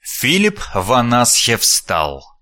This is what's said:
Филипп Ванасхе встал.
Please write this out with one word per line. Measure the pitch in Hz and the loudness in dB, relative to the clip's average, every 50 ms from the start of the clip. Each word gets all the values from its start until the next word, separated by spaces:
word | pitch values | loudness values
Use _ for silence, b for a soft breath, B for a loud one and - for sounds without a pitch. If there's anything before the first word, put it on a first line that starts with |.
Филипп | _ - - - - 123 160 196 202 208 202 - - - - | _ -12 -10 -4 -2 0 2 2 2 0 0 -2 -12 -6 -4
Ванасхе | 101 90 98 127 127 120 120 120 123 120 - - - - - 117 | -4 0 2 2 2 2 2 2 2 2 2 2 0 2 0 0
встал. | 107 - - - - - - 92 82 78 73 71 67 - - _ _ | 0 2 0 0 0 -2 -2 -2 -2 -2 -2 -6 -10 -14 -20 _ _